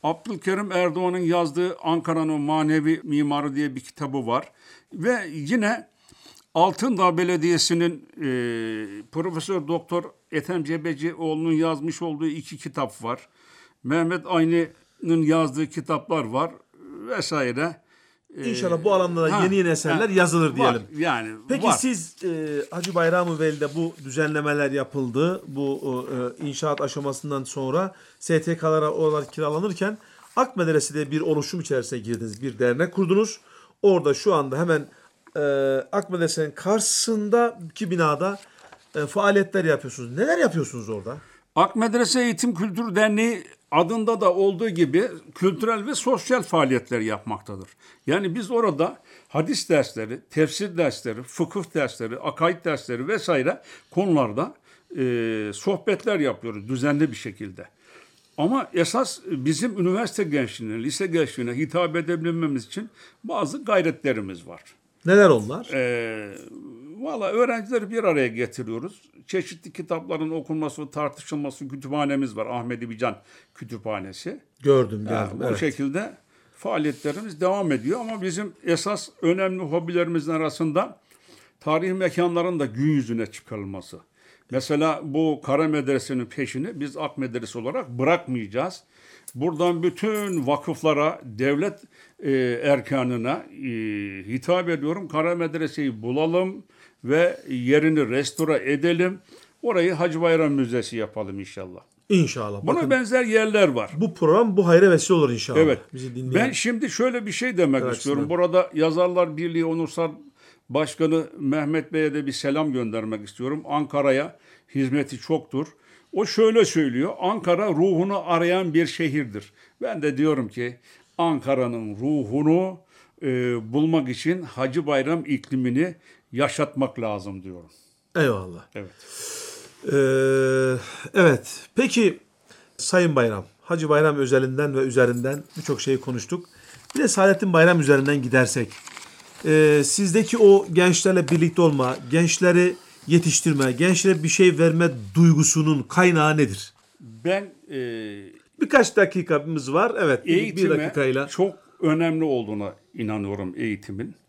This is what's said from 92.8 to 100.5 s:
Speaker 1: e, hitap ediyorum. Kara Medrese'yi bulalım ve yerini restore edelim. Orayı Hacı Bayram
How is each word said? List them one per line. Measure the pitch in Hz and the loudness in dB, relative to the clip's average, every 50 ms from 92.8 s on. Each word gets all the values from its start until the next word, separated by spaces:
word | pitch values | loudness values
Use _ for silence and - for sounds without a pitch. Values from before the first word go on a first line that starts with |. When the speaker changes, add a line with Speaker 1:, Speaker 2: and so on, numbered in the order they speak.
| 113 - 120 135 127 127 123 120 113 123 147 - - - | 2 -2 -2 -2 0 -2 -2 -2 -2 -4 -4 -6 -8 -14
Speaker 1:
e, | 95 - 139 131 117 113 110 107 104 104 101 101 98 98 92 101 | -16 -12 -10 -8 -6 -6 -6 -6 -6 -6 -8 -8 -10 -12 -10 -8
hitap | 117 127 127 - 175 180 180 170 | -8 -6 0 0 0 0 2 -2
ediyorum. | 170 151 139 151 165 202 190 147 | -2 -2 -2 -4 -4 -4 -8 -6
Kara | 147 151 160 170 175 | -4 -2 0 0 0
Medrese'yi | 170 170 160 147 165 160 147 151 - 147 135 120 107 | -2 -4 -4 -4 -4 -6 -4 -4 -4 -4 -4 -4 -6
bulalım | 110 120 127 143 156 165 165 180 185 190 196 208 - _ _ _ - _ _ _ - | -6 -4 -2 0 0 2 2 0 0 0 -4 -10 -16 _ _ _ -20 _ _ _ -4
ve | 117 139 156 170 175 175 - - - | 0 2 4 4 2 0 -4 -10 -8
yerini | 135 127 120 123 139 151 151 160 160 151 139 110 | -6 -4 0 4 4 4 4 4 2 2 0 0
restore | 120 135 143 127 - - 160 151 156 135 - 131 143 | 0 -2 -2 -4 -2 -4 0 0 0 0 0 0 -2
edelim. | 143 143 170 175 165 180 185 190 190 _ _ - - - _ _ _ | 0 2 0 2 2 2 0 0 -6 _ _ -20 -20 -20 _ _ _
Orayı | - 240 220 185 170 180 185 | -4 0 2 2 2 2 2
Hacı | 151 170 180 156 160 | 0 -2 -2 0 0
Bayram | 170 170 165 160 160 147 | 2 2 4 4 2 2